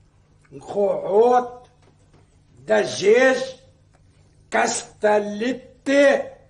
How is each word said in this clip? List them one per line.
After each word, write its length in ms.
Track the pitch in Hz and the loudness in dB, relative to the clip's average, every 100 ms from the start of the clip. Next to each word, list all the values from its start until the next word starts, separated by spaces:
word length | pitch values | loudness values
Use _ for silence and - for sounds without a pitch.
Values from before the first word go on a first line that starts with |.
| _ _ _ _ _ | _ _ _ _ _
نخوعوت، 1160 | 139 - 196 202 165 147 196 233 247 247 - - _ _ _ _ _ _ _ _ _ - | -20 -12 -4 -2 -2 -2 2 4 4 0 -8 -20 _ _ _ _ _ _ _ _ _ -4
دجاج، 880 | 214 190 - 190 226 262 254 - - _ _ _ _ _ _ _ _ _ | -2 -2 -2 2 4 4 0 -4 -12 _ _ _ _ _ _ _ _ _
كاستلتة، 1700 | - 240 - - - 214 208 208 208 233 269 - - - 277 285 - - - _ | -4 -2 -4 -10 -6 0 0 -2 -6 -6 -6 -10 -14 -2 2 4 2 -2 -12 _